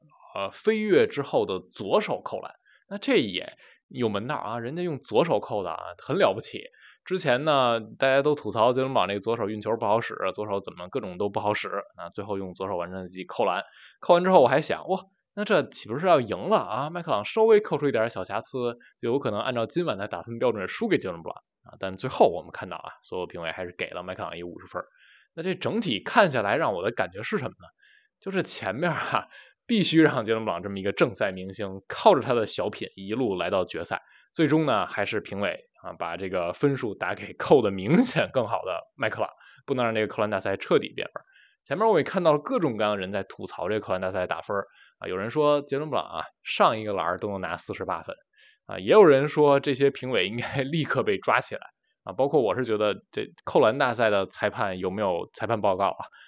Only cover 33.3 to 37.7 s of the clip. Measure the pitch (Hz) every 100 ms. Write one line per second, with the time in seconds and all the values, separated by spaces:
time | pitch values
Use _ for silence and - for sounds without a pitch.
33.3 | 90 85 98 87 82 85 95 - _ _
34.3 | - 151 151 151 110 87 - 101 107 -
35.3 | 98 98 - _ _ 92 85 87 87 95
36.3 | 90 87 90 143 135 117 - 87 104 95
37.3 | - - 147 107